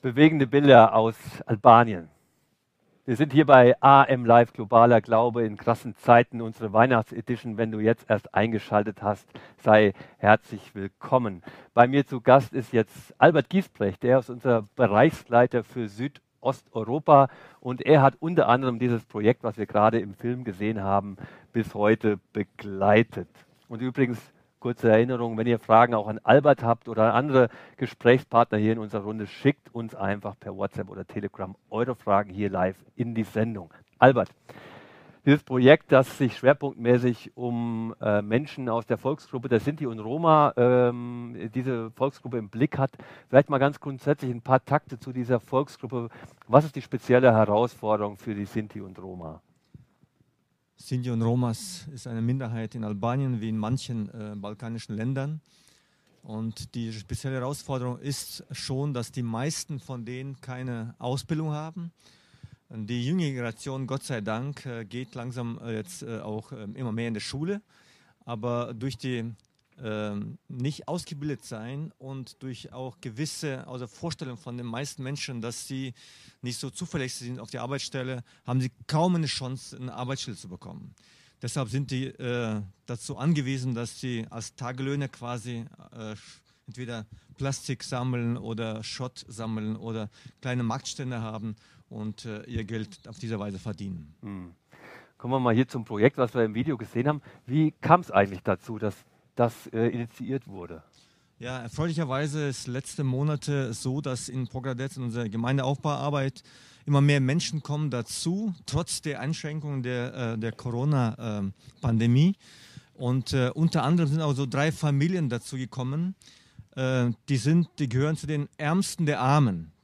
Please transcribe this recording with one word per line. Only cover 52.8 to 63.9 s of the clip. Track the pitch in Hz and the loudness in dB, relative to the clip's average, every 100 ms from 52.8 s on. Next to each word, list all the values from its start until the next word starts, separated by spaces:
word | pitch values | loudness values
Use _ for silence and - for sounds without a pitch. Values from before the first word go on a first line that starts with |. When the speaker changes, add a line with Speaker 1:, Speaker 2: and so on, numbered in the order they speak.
Speaker 2:
Albanien | 107 104 117 127 135 120 | -8 -4 -2 -2 -2 -4
wie | 110 | -4
in | 110 | -4
manchen, | 107 131 - 117 101 | -4 -4 -6 -8 -8
äh, | 117 107 104 | -10 -12 -12
balkanischen | 101 107 117 113 - 107 | -12 -12 -12 -12 -10 -6
Ländern. | 117 135 139 156 _ _ _ _ _ _ _ _ | -4 -4 -6 -10 _ _ _ _ _ _ _ _
Und | - 110 113 110 - 120 | -14 -8 -8 -10 -12 -10
die | 113 | -10
spezielle | 110 98 - 135 131 | -12 -12 -10 -8 -6
Herausforderung | 127 143 - 135 123 123 | -8 -10 -8 -6 -6 -8
ist | 139 139 - - - | -8 -10 -10 -16 -16
schon, | 135 - 131 147 | -14 -8 -6 -4
dass | 127 113 | -6 -8
die | - | -8
meisten | 120 113 143 156 - 139 | -6 -4 -6 -8 -10 -14
von | - 127 | -12 -14
denen | 117 127 135 131 | -12 -12 -12 -14
keine | - 127 127 117 113 - | -14 -10 -8 -8 -10 -10
Ausbildung | 120 131 - 156 156 | -6 -6 -6 -6 -4
haben. | 151 160 165 170 _ _ _ _ _ - - _ | -8 -10 -12 -14 _ _ _ _ _ -20 -20 _
Die | 113 107 123 123 | -14 -8 -6 -4
junge | 185 156 | -2 -4
Generation, | 131 117 113 143 131 | -4 -8 -8 -10 -8
Gott | 127 | -6